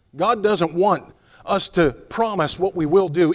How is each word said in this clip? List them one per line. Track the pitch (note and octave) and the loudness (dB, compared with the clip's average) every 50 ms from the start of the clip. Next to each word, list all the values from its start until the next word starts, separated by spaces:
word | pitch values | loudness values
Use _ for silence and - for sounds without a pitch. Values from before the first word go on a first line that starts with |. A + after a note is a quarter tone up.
| _ _ - | _ _ -6
God | C#3 F#3 A3 A#3+ G#3+ | -2 -2 -2 0 0
doesn't | G3 G#3 G#3 E3+ F3 D#3 D#3+ | 0 0 2 2 0 -2 0
want | F3 G3 G#3 F3 C3+ - - - _ _ _ - - - | 0 2 2 0 0 -4 -12 -20 _ _ _ -20 -16 -4
us | - G3+ F#3 - - | -4 -2 -2 -2 -2
to | - F3+ E3 C3+ | 0 2 2 2
promise | - - - - - A3+ A3+ A3 G3+ F3+ D3+ C#3+ - - | 0 -4 -14 -10 -4 -4 -2 -2 -2 -2 -2 -4 -2 -4
what | F#3 G3 - | -4 -4 -2
we | F3+ D#3 | -2 -2
will | D3 E3+ G3 F#3+ E3 | 2 2 2 2 2
do | D3 F3+ E3+ D3+ | 0 0 2 2